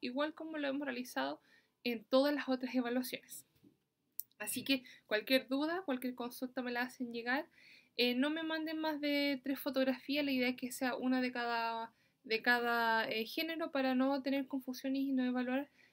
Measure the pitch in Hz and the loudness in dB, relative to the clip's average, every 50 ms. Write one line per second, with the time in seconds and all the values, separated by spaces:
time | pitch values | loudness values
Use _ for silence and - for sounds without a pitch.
0 | - 247 247 277 294 311 311 - 320 320 320 302 285 277 269 285 294 277 247 247 | -8 -6 -2 -2 -2 -2 -4 -8 -10 -8 -6 -4 -2 -2 -2 -2 -4 -4 -6 -6
1 | 254 - - 269 269 277 302 - _ _ - _ _ _ _ _ - 247 233 220 | -8 -6 -4 -4 -4 -4 -4 -8 _ _ -20 _ _ _ _ _ -4 -4 -4 -4
2 | - - 262 262 277 294 294 269 - 269 262 254 262 247 247 254 240 233 240 254 | -2 4 4 6 6 6 2 0 0 -2 -2 -2 -2 -2 0 0 0 0 0 -2
3 | 247 - - - - - - - - _ _ _ _ - _ _ _ _ _ _ | -2 -2 -6 -10 -10 -14 -16 -16 -16 _ _ _ _ -20 _ _ _ _ _ _
4 | _ _ _ - - - _ _ 208 208 - 247 - - 269 254 - - - - | _ _ _ -16 -16 -16 _ _ -8 -6 -6 -4 0 2 0 0 0 -6 -18 -20
5 | _ - 214 214 214 - 262 262 262 - 269 277 302 320 339 370 381 - 262 247 | _ 0 0 0 4 4 4 4 4 2 0 0 0 0 0 -2 -2 -2 -2 -2
6 | 262 247 247 247 240 240 240 - 262 254 - 262 240 247 240 240 254 247 - - | -2 -4 -4 -6 -6 -8 -6 -8 -8 -6 -6 -6 -6 -4 -2 -2 -2 -4 -4 -8
7 | 254 233 233 233 226 247 254 294 330 - _ - - - - - _ _ _ - | -8 -6 -6 -6 -2 0 0 0 -2 -4 _ -20 -20 -20 -20 -20 _ _ _ 2
8 | 247 247 247 247 277 302 311 320 330 320 320 320 311 320 320 311 311 311 302 285 | 4 4 4 4 2 2 2 0 -2 -2 -2 -2 -2 -2 -4 -2 -2 -2 -2 0
9 | 294 285 285 285 285 285 285 254 - 269 277 - - 294 262 269 262 269 254 254 | 0 0 2 2 2 2 0 0 -2 -4 -4 -4 -4 -2 0 2 2 2 0 -2
10 | - - 277 294 285 277 262 254 247 254 254 - 254 247 - - 262 254 233 - | -4 -2 -2 0 0 0 2 2 2 0 0 -2 -6 -8 -6 -2 -2 -2 -2 0
11 | 247 254 254 254 254 247 247 240 240 240 233 233 226 226 226 226 226 226 - _ | 0 2 2 2 2 0 -2 -2 -2 0 0 0 0 -2 -2 -4 -6 -10 -12 _
12 | _ _ _ _ _ 247 220 226 233 247 240 240 240 240 233 233 233 226 226 226 | _ _ _ _ _ -2 -2 2 4 4 4 4 4 2 2 4 4 4 4 4
13 | 220 - 214 220 226 220 - 330 320 330 330 320 330 320 - 269 262 262 254 254 | 2 2 0 -2 -2 -2 -2 -2 -2 -2 -2 -4 -4 -2 0 0 2 2 4 4
14 | 262 269 277 277 269 277 269 277 262 - - 269 - 254 254 - - 269 269 277 | 4 2 2 0 0 0 0 0 0 -2 -4 -6 -6 -6 -8 -6 -4 -2 0 0
15 | 269 277 269 254 247 247 247 254 247 247 254 269 294 - _ _ - _ | 0 2 2 2 2 2 0 0 0 0 0 -2 -2 -4 _ _ -20 _